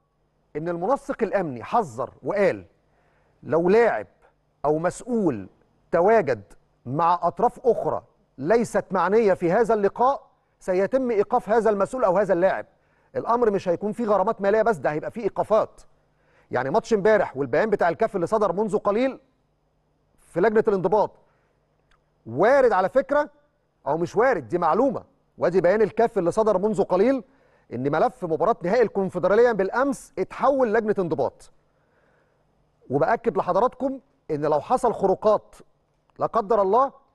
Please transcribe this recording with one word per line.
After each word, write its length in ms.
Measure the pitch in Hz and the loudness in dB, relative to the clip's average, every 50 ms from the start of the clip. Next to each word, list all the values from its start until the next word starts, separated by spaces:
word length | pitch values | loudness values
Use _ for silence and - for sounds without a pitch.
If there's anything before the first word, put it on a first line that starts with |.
| _ _ _ _ _ _ _ _ _ _ - | _ _ _ _ _ _ _ _ _ _ -12
ان 140 | 151 160 175 | -8 -6 -6
المنسق 540 | 175 170 180 220 277 269 - - 254 - 226 | -6 -4 -2 -2 -2 -2 -4 -8 -6 -4 -4
الامني 400 | 185 170 202 180 151 123 117 104 | -2 -2 -2 -2 -4 -6 -10 -8
حذر 500 | - 208 240 208 139 110 123 123 - - - 127 | -4 -2 -2 -2 -2 -6 -8 -10 -10 -10 -10 -8
وقال 420 | 143 196 208 196 165 113 98 87 - _ _ _ _ _ _ _ _ _ _ _ _ _ _ - | -6 -2 0 0 0 0 -2 -10 -18 _ _ _ _ _ _ _ _ _ _ _ _ _ _ -6
لو 260 | 127 147 170 175 180 | -2 -2 0 2 2
لاعب 380 | 208 226 240 202 127 110 101 - _ _ _ _ _ _ _ _ _ _ - | 4 4 4 2 0 -2 -6 -10 _ _ _ _ _ _ _ _ _ _ -2
او 140 | 147 156 156 | -2 -2 -2
مسؤول 680 | 170 180 - - - 247 247 226 196 160 123 101 92 - _ _ _ _ _ _ _ _ | -2 -4 -6 -6 -8 -4 -4 -2 0 -2 -2 -4 -8 -14 _ _ _ _ _ _ _ _
تواجد 500 | - 170 175 208 226 220 165 131 123 104 98 _ - _ _ _ _ _ _ | 0 2 4 4 4 4 2 0 -4 -6 -8 _ -20 _ _ _ _ _ _
مع 340 | 120 135 160 170 170 180 - - | -8 -4 0 0 0 0 0 -2
اطراف 360 | 175 - - 214 240 - - - | -4 -2 -2 -2 -2 -2 0 0
اخرى 380 | 247 - - - 156 120 90 - _ _ _ _ _ _ | 0 0 0 -2 -4 -4 -6 -8 _ _ _ _ _ _
ليست 480 | - 131 170 220 247 214 - - 196 - - | -8 -2 0 0 0 0 -2 -4 -4 -4 -2
معنيه 420 | 190 185 165 185 208 233 226 196 175 | -2 -2 0 2 2 2 4 2 2
في 180 | - 185 165 | 2 0 0
هذا 220 | 180 233 233 185 226 | 2 2 2 2 2
اللقاء 560 | 214 196 196 - - 240 262 277 - - _ _ _ _ _ _ _ | 2 0 -2 0 2 2 2 2 -2 -6 _ _ _ _ _ _ _
سيتم 520 | - 190 185 185 196 185 254 269 262 240 | -6 -2 -2 0 0 0 0 -2 -2 0
ايقاف 380 | 226 196 202 - - 175 - 190 | 0 0 0 0 -2 -2 0 0
هذا 200 | 220 240 202 226 | 0 2 2 2
المسؤول 340 | 208 196 190 - - 262 233 | 0 0 -2 -2 -2 -2 0
او 140 | 190 170 | 2 2
هذا 160 | 196 214 175 190 | 0 2 2 2
اللاعب. 320 | 170 185 185 135 107 104 - _ _ _ _ _ _ _ _ - | 2 2 2 0 -2 -6 -12 _ _ _ _ _ _ _ _ -10
الامر 360 | 123 - - 233 247 240 214 | -8 -2 -2 0 2 2 0
مش 180 | 196 180 - 185 | 0 0 -2 -2
هيكون 220 | 170 - 196 214 | -4 -2 -4 -6
فيه 140 | 202 - 240 | -6 -4 -2
غرامات 360 | 202 208 190 185 226 220 - | 0 0 2 0 0 -2 -2
ماليه 200 | 196 196 208 220 | 0 2 2 2
بس، 160 | 208 233 208 | 2 2 0
ده 140 | 143 117 160 | 0 -2 -4
هيبقى 200 | 151 156 156 147 | -4 -4 -6 -8
فيه 100 | - 226 233 | -10 -6 -6
ايقافات. 580 | - - 175 165 - 208 214 143 - _ - - _ _ _ _ _ _ _ _ _ _ _ _ _ | -4 -4 -4 -2 0 2 0 0 -2 _ -16 -20 _ _ _ _ _ _ _ _ _ _ _ _ _
يعني 180 | 120 123 127 135 | -4 -4 -2 0
ماتش 240 | 170 226 - - 226 | -2 -2 0 0 0
امبارح 440 | 202 175 220 214 196 151 - - | 2 4 4 4 4 2 -2 -4
والبيان 320 | 127 143 120 131 156 208 220 | -6 -4 0 0 0 0 0
بتاع 200 | 202 - 190 170 | 0 0 0 0
الكاف 260 | 165 - 226 220 - | 0 0 -2 -2 -2
اللي 120 | 185 165 | -4 -2
صدر 260 | - 214 214 208 180 170 | -2 0 0 0 0 0
منذ 240 | 190 226 196 190 | -2 -2 -2 -2
قليل 420 | 208 - 208 202 233 262 269 220 - _ _ _ _ _ _ _ _ _ _ _ _ _ _ _ _ _ _ _ _ | -2 0 0 0 0 0 -2 -4 -8 _ _ _ _ _ _ _ _ _ _ _ _ _ _ _ _ _ _ _ _
في 220 | _ _ - 165 | _ _ -4 0
لجنه 220 | 190 226 208 220 - | 0 2 2 2 2
الانضباط، 440 | 226 202 190 165 180 208 208 175 - - _ _ _ _ _ _ _ _ _ _ _ _ _ _ _ _ _ _ _ _ _ _ | 2 0 0 0 2 2 2 0 0 -4 _ _ _ _ _ _ _ _ _ _ _ _ _ _ _ _ _ _ _ _ _ _
وارد 460 | 110 117 139 190 240 285 277 262 233 | -10 -2 0 2 4 4 4 4 2
على 180 | 202 185 190 180 | 2 0 0 0
فكره، 400 | - 262 269 - 285 294 294 302 - _ _ _ _ _ _ _ _ _ _ | 0 -2 0 0 0 -2 -2 -2 -8 _ _ _ _ _ _ _ _ _ _
او 100 | 135 151 | -6 -4
مش 180 | 165 175 - - | -4 -4 -4 0
وارد، 320 | 190 247 269 240 165 123 | 0 2 2 0 -2 -4
دي 100 | 104 170 | -6 -4
معلومه، 460 | 175 175 156 160 208 269 269 170 104 - _ _ _ _ _ _ | -2 0 0 2 2 0 0 -2 -4 -10 _ _ _ _ _ _
وادي 240 | - 135 175 165 190 | -4 -2 0 2 2
بيان 200 | 160 175 202 226 | 2 2 2 2
الكاف 360 | 214 175 - - 226 226 - | 0 0 2 0 0 0 0
اللي 140 | 202 170 165 | -2 -2 0
صدر 260 | - 214 220 214 202 | 0 0 0 2 0
منذ 260 | 180 196 220 208 175 180 | 0 -2 -2 -2 -2 0
قليل، 400 | - 185 180 214 254 277 254 - _ _ _ _ _ _ _ _ _ 113 | 0 2 2 2 2 2 0 -4 _ _ _ _ _ _ _ _ _ -8
ان 180 | 120 131 143 | -6 -4 -2
ملف 340 | 147 160 220 247 - - 185 | 0 0 0 0 -2 -6 -6
مباراه 300 | 160 160 135 165 208 233 - 170 | -6 -2 0 0 -2 -2 -2 -2
نهائي 180 | 175 214 254 | -2 2 2
الكونفدراليه 720 | 220 185 - 196 190 175 - 180 - 180 202 226 240 240 | 2 0 0 -2 -4 -2 -2 -2 0 2 4 4 4 4
بالامس 600 | 226 185 190 196 - 240 277 285 220 - - - _ - | 2 0 -2 -2 -2 -2 -2 -2 -2 -6 -10 -12 _ -6
اتحول 540 | 190 - - - 226 269 285 262 254 214 202 | -6 -6 -4 0 0 2 2 2 2 2 2
لجنه 220 | 233 214 214 196 196 | 0 0 0 -2 -2
انضباط. 520 | 180 160 156 139 123 98 - _ - - _ _ _ _ _ _ _ _ _ _ _ _ _ _ _ _ _ _ _ _ _ _ _ _ _ _ _ - | -2 -2 -2 -2 -2 -4 -6 _ -20 -20 _ _ _ _ _ _ _ _ _ _ _ _ _ _ _ _ _ _ _ _ _ _ _ _ _ _ _ -4
وباكد 480 | 123 143 156 180 233 233 - 233 - | -2 0 2 0 0 0 -2 -2 -2
لحضراتكم 600 | 185 - 180 170 185 240 247 - - 262 277 269 254 - _ _ _ _ - | -2 -2 0 0 2 0 0 -2 -4 -6 -6 -6 -8 -14 _ _ _ _ -6
ان 140 | 156 143 151 | -6 -2 0
لو 160 | 151 156 143 | 0 0 0
حصل 320 | - - 247 240 - 220 202 | 0 0 0 0 0 -2 0
خروقات 640 | - 196 185 185 - - 214 208 - - _ - - - _ _ _ _ _ _ _ _ _ _ - | 0 0 0 0 2 2 2 0 0 -2 _ -20 -20 -20 _ _ _ _ _ _ _ _ _ _ -6
لا 60 | 139 | -6
قدر 360 | 156 - 226 214 190 233 208 | -2 -2 -2 0 2 2 2
الله 300 | 196 190 208 247 277 262 - _ _ _ _ | 2 2 4 2 2 0 -2 _ _ _ _